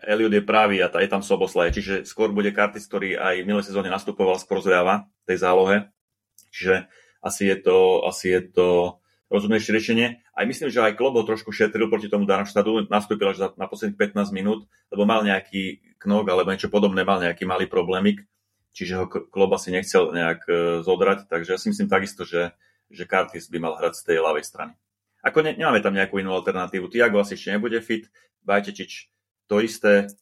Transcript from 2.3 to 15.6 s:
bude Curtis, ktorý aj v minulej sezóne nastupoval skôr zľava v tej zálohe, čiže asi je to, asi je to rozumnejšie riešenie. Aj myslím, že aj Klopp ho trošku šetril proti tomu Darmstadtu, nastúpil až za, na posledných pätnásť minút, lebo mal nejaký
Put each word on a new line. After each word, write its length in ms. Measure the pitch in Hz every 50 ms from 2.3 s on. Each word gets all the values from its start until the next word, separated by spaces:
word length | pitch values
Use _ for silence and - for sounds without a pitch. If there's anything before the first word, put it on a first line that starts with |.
bude 240 | 101 104 104 101 101
Curtis, 320 | 104 104 101 104 104 -
ktorý 320 | - - 98 98 95 87 -
aj 240 | 85 95 92 92
v 40 | 90
minulej 200 | 101 104 101 98
sezóne 240 | 98 98 101 95 90
nastupoval 480 | 95 101 - 107 101 - 98 92 92 92
skôr 240 | - - 101 95
zľava 480 | 87 95 90 90 90 92 101 104 - _
v 240 | _ _ - - 92
tej 40 | 90
zálohe, 340 | 92 90 90 95 95 95 101 104 101 - _ _ _ _ _ _ _ _ _ - - _ -
čiže 320 | - 92 92 92 92 - _ _ _ _ _ _ _
asi 320 | - 101 - - 101 98
je 60 | 95 98
to, 480 | - 98 92 92 92 92 92 - -
asi 240 | 92 - - - 92
je 100 | 90 90 90 - -
to 120 | 90 90 90 87 87 87 90 - _ _ _ _ _ _
rozumnejšie 480 | - 101 104 101 104 113 107 107 - 107
riešenie. 320 | 110 107 120 113 117 120 120 120 _ _ _ - -
Aj 80 | 101
myslím, 240 | - - - 160 135
že 160 | 107 123 110
aj 80 | 104 101
Klopp 240 | 107 123 135 127 117
ho 80 | 104
trošku 240 | 107 110 107 - 110
šetril 400 | 101 - 110 104 - 110 113 -
proti 160 | 113 104 104
tomu 240 | 104 104 101 101 101
Darmstadtu, 560 | 98 95 101 - - 104 101 110 110 110 101
nastúpil 400 | - 101 104 101 - 107 - 101 98 92
až 40 | 90
za, 60 | 98 92 - -
na 80 | 95
posledných 320 | - 107 104 110 101 101 -
pätnásť 320 | 104 101 - 104 101 98
minút, 400 | 98 95 95 104 110 110 104 _ _ _ _ - 101
lebo 80 | 98
mal 240 | 101 107 113 110 107
nejaký 560 | 101 95 95 - - - 98